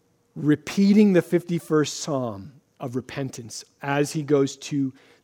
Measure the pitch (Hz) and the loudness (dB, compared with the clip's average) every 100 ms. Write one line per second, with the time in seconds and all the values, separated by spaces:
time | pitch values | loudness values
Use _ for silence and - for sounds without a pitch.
0 | _ _ _ 156 147 147 - - 202 208 | _ _ _ -4 0 0 0 2 4 6
1 | 208 175 - 175 175 170 - 156 143 - | 6 4 2 -2 -2 -6 0 0 0 -4
2 | - 135 123 98 98 - _ - 131 123 | -6 -4 -4 -8 -16 -20 _ -12 -8 -8
3 | 117 139 135 - 113 - - _ 143 143 | -8 -8 -8 -10 -14 -16 -18 _ -4 -2
4 | 147 160 139 143 139 - - 143 135 - | 0 -2 2 2 2 -4 -6 -4 -4 -6
5 | _ _ | _ _